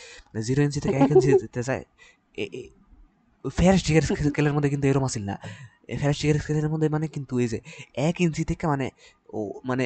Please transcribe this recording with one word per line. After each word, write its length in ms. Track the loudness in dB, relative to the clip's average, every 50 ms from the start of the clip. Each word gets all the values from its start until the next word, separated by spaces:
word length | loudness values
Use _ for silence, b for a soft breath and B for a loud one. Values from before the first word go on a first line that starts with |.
| B B B B B
মানে, 180 | B -8 -6 -4
জিরো 200 | -2 0 2 0
ইঞ্চি 160 | 0 0 -2
থেকে 160 | -2 0 2
এক 160 | 2 4 6
ইঞ্চিতে 520 | 6 6 6 6 6 4 2 0 -6 -6 -4
যায়। 200 | -4 -4 -4 -6 -12 _ _ b b b b b _ _
এ, 80 | -8 -8 -8 -8
এ, 80 | -12 -16 -16 -20 _ _ _ -20 -20 -20 _ _ _ _ _ _ _ -12
ওই 60 | -6 0
ফেরা 200 | 2 4 4 4
স্টিকার 240 | 4 2 2 2 2
স্কেলের 520 | 2 2 0 0 0 0 0 0 0 0 2
মধ্যে 160 | 0 0 0
কিন্তু 180 | 0 0 2
এরকম 180 | 2 2 2 0
আছিল 180 | -2 -4 -6 -6
না। 120 | -6 -8 -8 B B B B -18 B B B B -10
এই 80 | -6
ফেরাস্টিকের 400 | -2 -2 -2 0 0 0 0 0 0
স্কেলের 280 | -2 -2 -2 -2 -2 -2
মধ্যে 180 | -2 0 0 0
মানে 160 | 0 -2 -4
কিন্তু 260 | -4 -6 -8 -8 -4 -2 0
এই 80 | 0
যে 120 | 0 -2 -6 -10 B B B B B B
এক 200 | -2 -2 0 2 2
ইঞ্চি 220 | 0 0 0 -2 -4
থেকে 220 | -4 -4 -4 -2
মানে 200 | -2 -2 -2 -2 -4 -6 b b b b b _ -10
ও 100 | -8 -6 -6 -6 -8 -8 -6
মানে 180 | -4 -2 -2 0